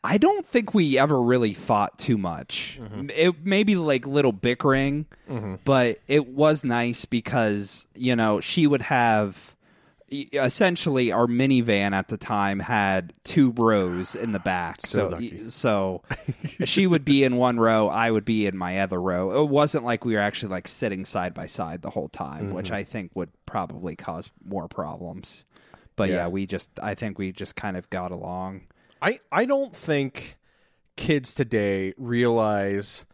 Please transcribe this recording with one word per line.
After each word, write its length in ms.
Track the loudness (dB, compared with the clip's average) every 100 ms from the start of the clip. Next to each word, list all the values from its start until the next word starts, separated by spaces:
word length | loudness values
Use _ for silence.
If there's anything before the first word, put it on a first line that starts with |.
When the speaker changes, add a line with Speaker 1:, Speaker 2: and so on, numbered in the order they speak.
Speaker 1:
I 140 | 2 4
don't 280 | 4 2 0
think 280 | 0 2
we 240 | 2 4 4
ever 240 | 4 4
really 320 | 4 4 2
fought 460 | -2 0 2 2 -2
too 180 | 0 0
much. 640 | 0 -6 -8 -8 -8 -12
Speaker 2:
Mm-hmm. 280 | -14 -10 -8
Speaker 1:
It 320 | 2 2 2 0
maybe, 300 | 2 4 2
like, 320 | 2 0 2
little 240 | 2 4
bickering, 760 | 4 0 2 2 2 2 -2 -6 -14 -10
Speaker 2:
Mm-hmm. 260 | -8 -6 -6 2
Speaker 1:
but 340 | 4 4 -2 0
it 200 | 0 0
was 360 | 2 4 4
nice 420 | 0 0 0 -2 -2
because, 800 | -4 -2 0 0 0 -2 -6 -8
you 220 | -4 0 2
know, 240 | 2 0
she 260 | 0 2 4
would 160 | 4
have, 720 | 0 2 4 4 2 -4 -20 _ _ _ _ _ _
e-, 220 | -10 -4
essentially 800 | 0 0 2 2 2 0 2 2
our 160 | 4 2
minivan 640 | 4 4 4 4 2 2
at 160 | 0 -2
the 100 | -8
time 420 | -4 -2 0 -2
had 500 | -2 0 2 0 -4 -12 -2
two 260 | 4 4
rows 640 | 4 4 4 2 -2 -4 -6
in 160 | -4
the 80 | -4
back. 400 | -2 -2 -4 -8 -2
Speaker 2:
So 0 |
Speaker 1:
So, 200 | 0 0
e-, 40 |
Speaker 2:
lucky. 380 | -4 -8 -10 -8
Speaker 1:
so 520 | -2 0 0 -2 -6 _ -10 -8
Speaker 2:
<laughs> 300 | -8 -10 -6
Speaker 1:
she 240 | 0 2 4
would 160 | 4 4
be 180 | 4 6
in 100 | 4
one 240 | 2 4
row, 300 | 4 4 4
I 200 | 2 2
would 160 | 2 2
be 220 | 0 0
in 100 | -2
my 220 | -4 -2
other 200 | -2 -2
row. 420 | -2 0 0 0
It 60 | 2
wasn't 340 | 4 2 0
like 220 | -2 -4 0
we 80 |
were 80 | 0
actually, 280 | 0 -2 -6
like, 160 | -6 -8
sitting 340 | -6 -4 -4
side 300 | -4 -4 -4
by 120 | -8 -12
side 360 | -8 -8 -8
the 100 | -8
whole 180 | -8 -8
time, 440 | -10 -10 -8 -8
which 140 | -6 -6
Speaker 2:
Mm-hmm. 80 | -8
Speaker 1:
I 80 | -8
think 260 | -10 -10 -8
would 140 | -10 _ -10
probably 520 | -8 -6 -8 -12 -10
cause 340 | -10 -12 -12 _
more 260 | -10 -10 -8
problems. 760 | -10 -10 -10 -14 -14 -14 -16 -20 _ _ -20 _ -4
But 140 | -2
yeah, 60 | 0
Speaker 2:
Yeah. 120 | -2
Speaker 1:
we 180 | -4 -6
just, 240 | -8 -10 -10
I 140 | -8 -6
think 240 | -8 -6
we 120 | -8
just 220 | -8 -12 -10
kind 180 | -8 -10
of 100 | -8
got 200 | -8 -8
along. 500 | -10 -10 -8 -10 -12 -20 _ _ _
Speaker 2:
I, 180 | -4 -4 _
I 140 | -2 0
don't 280 | 0 -2
think 640 | -10 -4 -2 -2 -8 -18 -20 _ _ _ _ _ -10
kids 360 | 0 0 0
today 600 | -4 -2 0 0 0 -2 -6
realize 1080 | -4 2 2 4 2 2 0 -2 -4 -10 -12